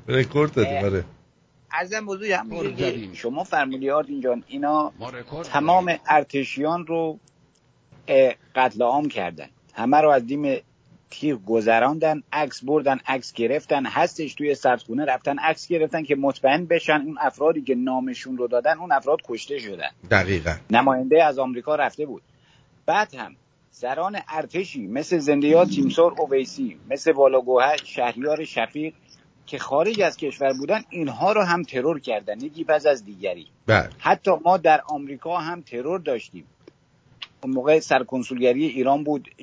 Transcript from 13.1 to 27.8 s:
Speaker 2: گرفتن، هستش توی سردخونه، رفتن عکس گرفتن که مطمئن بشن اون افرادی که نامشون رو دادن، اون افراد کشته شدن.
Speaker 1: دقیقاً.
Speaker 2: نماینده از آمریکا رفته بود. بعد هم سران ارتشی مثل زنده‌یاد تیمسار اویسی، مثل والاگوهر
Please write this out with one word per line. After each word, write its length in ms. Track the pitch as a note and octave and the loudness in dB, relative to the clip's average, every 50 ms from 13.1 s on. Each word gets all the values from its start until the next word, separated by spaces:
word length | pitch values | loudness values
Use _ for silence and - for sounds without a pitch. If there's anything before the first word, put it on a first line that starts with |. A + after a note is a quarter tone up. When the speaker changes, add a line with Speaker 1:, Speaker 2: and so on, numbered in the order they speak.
| C3 C3 B2 - - | -4 -4 -6 -8 -6
Speaker 2:
گرفتن، 540 | A#2 A#2 A#2 C3+ D3+ - - D3+ C#3 B2+ | -2 -2 0 0 -2 -2 -2 -2 -2 -2
هستش 480 | A2 - C#3+ E3+ F3 - - D#3 C3 - | -2 0 0 0 0 0 -4 -10 -10 -8
توی 200 | - D3 D3 C#3 | -6 -4 -4 -2
سردخونه، 500 | - - C3 B2 A#2 - - A2+ C#3 D3+ | 0 2 2 0 0 -2 -6 -6 -4 -2
رفتن 340 | C#3 B2+ B2+ - D3 C#3 C#3 | -2 -2 -2 -2 -4 -4 -2
عکس 300 | - D#3+ D#3+ - - - | -2 -2 -2 -2 -4 -4
گرفتن 340 | F3 E3 D#3 D3+ - D#3+ D#3 | -2 0 0 0 -2 -4 -2
که 140 | C#3+ D3 | -2 -2
مطمئن 500 | C#3 C#3 C#3 C3 - - C3 C#3+ D#3+ F3+ | 0 0 -2 -2 0 2 2 2 2 2
بشن 360 | D#3+ E3+ E3 - - D3+ D3+ C#3 | 0 0 0 2 2 0 0 0
اون 120 | D#3 D3+ - | -4 -4 -4
افرادی 420 | D3+ C3 - C3+ D3 D#3+ E3 D3+ C3 | -2 -4 -2 0 2 2 2 2 0
که 120 | C3+ B2+ | -2 -2
نامشون 640 | B2 B2+ C3 C3 C3 C3 C3 B2 - - C3 C3 | 0 0 -2 -2 -2 -4 -6 -6 -8 -10 -8 -6
رو 120 | B2 B2 A#2+ | -4 -4 -2
دادن، 300 | B2 A#2+ B2 D3 D#3+ D#3+ | 0 0 0 0 0 -2
اون 140 | F3+ F3 D3 | -2 0 0
افراد 260 | C3+ - C3+ D#3 E3 - | 0 2 0 0 -2 -2
کشته 340 | - A#2 G#2+ - - C#3+ C3+ | -6 -10 -10 -8 -8 -8 -8
شدن. 320 | A#2 G#2 G2 E2+ D2 C#2 - _ - F2+ | -8 -10 -10 -10 -10 -10 -10 _ -4 0
Speaker 1:
دقیقاً. 440 | A2 G2 F#2 F#2+ G2 E2+ D#2 E2+ D#2 - - - | 2 2 2 2 -2 -2 -2 -4 -6 -6 -4 2
Speaker 2:
نماینده 540 | G#2+ A#2+ C3 C#3 C3 B2+ C3 C3 D3 E3 E3 | 2 4 4 4 2 0 0 2 4 4 6
از 140 | D3+ C3+ C3+ | 4 2 0
آمریکا 360 | C3 B2+ B2 A#2+ A#2 D3+ D3+ | -4 -4 -6 -6 -4 -2 -2
رفته 320 | D3 C#3 C#3+ - - D3+ | 0 0 -2 -4 -6 -8
بود. 160 | C#3+ A2 - - _ _ _ _ _ _ _ _ _ _ _ _ | -10 -10 -12 -16 _ _ _ _ _ _ _ _ _ _ _ _
بعد 280 | - E3 G#3 G#3+ - - | -2 0 0 0 -2 -6
هم 220 | B2+ A2+ E2+ C#2 _ _ _ _ _ _ _ | -12 -14 -14 -16 _ _ _ _ _ _ _
سران 480 | _ - A#2+ B2 C3+ D3+ F3 G3 G#3 F#3+ - - | _ -10 -8 -6 -4 -4 -4 -4 -6 -8 -10 -8
ارتشی 580 | D#3 D#3+ D#3 D#3+ - F3 G3 - - C3+ G2+ | -6 -8 -6 -6 -6 -6 -6 -6 -8 -10 -8
مثل 320 | F#2 A2 C#3 D#3 - F3+ E3 | -6 -6 -6 -4 -2 -2 0
زنده‌یاد 500 | C#3 D3 D3 C#3+ C#3+ D3 D#3 E3+ F3+ F#3+ | 2 2 2 2 4 6 6 6 6 4
تیمسار 460 | - - C3+ C3 - E3 E3+ F3 E3+ E3+ | 2 2 0 2 4 4 4 4 2 0
اویسی، 580 | D#3+ C3+ C3+ C3+ C3 - - C3+ C3+ A2 - - - A2 | -2 0 0 0 0 -2 -6 -8 -8 -8 -8 -10 -8 -8
مثل 220 | C3+ C#3 - D#3+ D3+ | -8 0 2 2 4
والاگوهر 640 | C#3 C#3 C3 C3+ C3+ B2 B2 B2+ B2 B2+ C#3+ D#3 D3 | 6 6 6 6 4 4 4 4 4 4 4 2 0